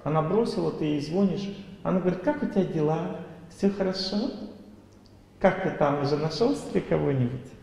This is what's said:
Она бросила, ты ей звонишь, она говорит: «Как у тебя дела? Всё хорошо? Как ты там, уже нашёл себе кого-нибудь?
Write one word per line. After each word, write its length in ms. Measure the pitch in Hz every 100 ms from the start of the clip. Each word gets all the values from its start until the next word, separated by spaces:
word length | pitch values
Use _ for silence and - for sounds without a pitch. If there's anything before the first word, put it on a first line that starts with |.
Она 180 | 143 156
бросила, 500 | 156 202 233 - 165
ты 140 | 151 156
ей 160 | 147
звонишь, 480 | 143 175 202 156 - - - -
она 160 | - 185
говорит: 220 | 180 175
«Как 220 | - 294
у 20 | 208
тебя 200 | 214 165
дела? 340 | 151 151 165 180 - - - - -
Всё 140 | 202
хорошо? 460 | 202 190 190 - 208 254 - - - - - - - - - - -
Как 240 | 190 180
ты 80 | 175 -
там, 240 | 147 143
уже 140 | 139 147
нашёл 360 | 160 - 233 285
себе 260 | - 190
кого-нибудь? 680 | - 160 147 135 120 127 - -